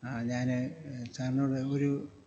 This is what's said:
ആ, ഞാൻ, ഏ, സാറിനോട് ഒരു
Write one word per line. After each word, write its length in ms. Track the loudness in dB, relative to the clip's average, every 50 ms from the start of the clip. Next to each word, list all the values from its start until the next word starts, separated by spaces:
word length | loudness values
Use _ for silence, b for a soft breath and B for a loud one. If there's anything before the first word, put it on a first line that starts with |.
| -6
ആ, 180 | -4 -4 -2
ഞാൻ, 300 | -2 0 0 2 2 2
ഏ, 180 | 2 2 0 -2 -4 -8 -10 -10 -8 -8 -8 -8 -6 -4
സാറിനോട് 420 | -2 0 2 4 4 4 2 2
ഒരു 480 | 0 0 2 2 4 4 2 2 -2 -6 -12 -16 -20